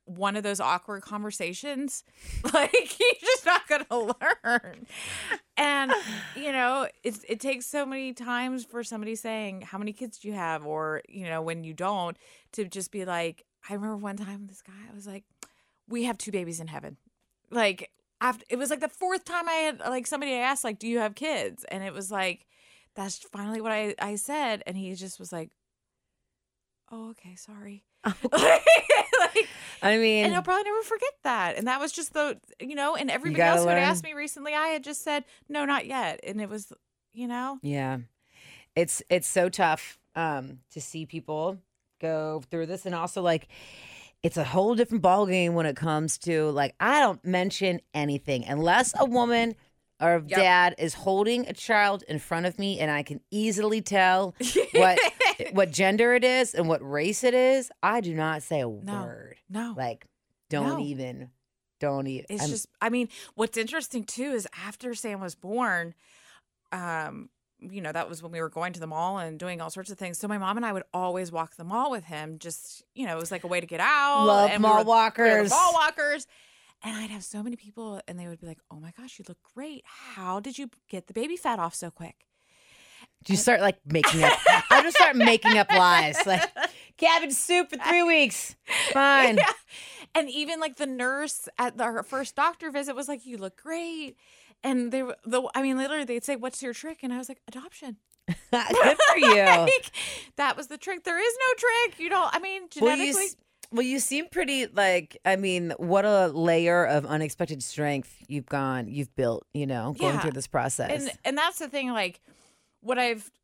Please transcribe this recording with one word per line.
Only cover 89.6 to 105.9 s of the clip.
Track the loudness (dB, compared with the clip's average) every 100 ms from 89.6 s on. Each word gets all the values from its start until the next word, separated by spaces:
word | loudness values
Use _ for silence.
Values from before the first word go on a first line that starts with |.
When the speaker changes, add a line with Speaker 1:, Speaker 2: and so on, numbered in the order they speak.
| _ -20 -18 -20 -4 -2
Speaker 1:
And | -2
even, | -4 -4 -4
like, | -4 -4
the | -6
nurse | -2 -2 -2 -4 -8 -10 -4
at | -4 -2
the, | -4
her | -4
first | -6 -6 -6 0
doctor | 0 0 -6
visit | -6 -6 -6
was | -8
like, | -8 -10
"You | -12
look | -12 _
great." | -10 -8 -8 -10 -12 -16 _ _ _ _
And | -2 0 0
they | -4
were, | -4 -8
the, | -4 -2 -2
I | -2
mean, | -2 -2
literally, | -2 -4 -4
they'd | -6
say, | -6 -6
"What's | -6 -8
your | -10
trick?" | -10 -12 -10
And | -8
I | -8
was | -10
like, | -16 -16
"Adoption." | -16 -16 -16 -16 -16 _ _ -8
Speaker 2:
<laughs> | -8 -2
Good | -2 2 6 6 8 6
for | 8
you. | 8 8
Speaker 1:
<laughs> | 10
Like, | 8 6 4 0 -10 -10 -10 -10 -2
that | -2 -2
was | -8
the | -12
trick. | -10 -8
There | -4 0
is | 0 2 0
no | 2
trick. | 2 2 0 -2
You | -2
don't, | 0 2
I | 0
mean, | -4 -8 -8 0
Speaker 2:
Well, | 2 2
you | 0
Speaker 1:
genetically. | 0 -4
Speaker 2:
s-, | -8 _ _ -8
well, | -2
you | -2 -2
seem | -2 -4 -4
pretty, | -4 -2 -2 -2
like, | 2 4 4 0 -4
I | 0 2
mean, | 2 0 -2 -4
what | 2